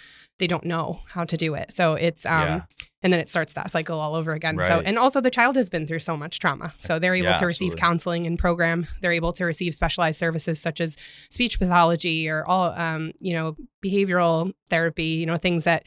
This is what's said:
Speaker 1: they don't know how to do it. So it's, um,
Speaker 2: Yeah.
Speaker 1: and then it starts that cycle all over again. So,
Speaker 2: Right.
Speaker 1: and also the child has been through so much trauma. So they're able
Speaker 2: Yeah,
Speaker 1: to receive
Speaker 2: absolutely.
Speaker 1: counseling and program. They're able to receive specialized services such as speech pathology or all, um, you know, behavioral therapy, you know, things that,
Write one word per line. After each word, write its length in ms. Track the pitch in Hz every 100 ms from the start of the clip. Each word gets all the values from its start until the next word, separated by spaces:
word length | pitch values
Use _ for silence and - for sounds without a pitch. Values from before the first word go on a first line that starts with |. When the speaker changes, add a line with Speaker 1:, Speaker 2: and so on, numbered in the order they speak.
| - - - -
Speaker 1:
they 80 | 175
don't 180 | 175
know 360 | - 165 160 165 -
how 160 | 180
to 120 | 170 165
do 180 | 160
it. 180 | 151 -
So 220 | - 170
it's, 300 | 156 165 160 -
um, 60 | 160 156
Speaker 2:
Yeah. 120 | 160 - - - _
Speaker 1:
and 100 | 180
then 80 | 175
it 80 | 151
starts 240 | 170 160
that 180 | - -
cycle 300 | 165 160 160
all 140 | 151 160
over 160 | 160
again. 240 | 156 160 160
So, 200 | 180 170
Speaker 2:
Right. 60 | 175
Speaker 1:
and 120 | 226
also 220 | 262 269
the 100 | 254
child 240 | 247 247 262
has 120 | 196
been 180 | 170 151
through 120 | 160
so 160 | - 151
much 220 | 151 -
trauma. 320 | 175 135 165 -
So 200 | - 165
they're 160 | 180
able 140 | 185 180
Speaker 2:
Yeah, 60 | 180
Speaker 1:
to 100 | 180
receive 260 | 170 185
Speaker 2:
absolutely. 60 | 165
Speaker 1:
counseling 460 | 170 170 180 170 170
and 120 | 170
program. 480 | 180 175 165 170 165 -
They're 120 | 180
able 200 | 170 165
to 100 | 175
receive 300 | 175 160 175
specialized 440 | - 165 - 165 160
services 420 | 165 160 170 156
such 200 | 165 151
as 160 | 165 - - - -
speech 280 | - 240 -
pathology 680 | 185 175 170 170 175 160 156
or 160 | 156 160
all, 260 | 185 175 -
um, 360 | 165 160 160 -
you 140 | 185
know, 220 | 165 160 156 131 _
behavioral 680 | 196 196 196 180 170 160 185 - -
therapy, 340 | 165 165 156
you 220 | 160 160 165
know, 100 | 165
things 280 | 180 170
that, 200 | 170 165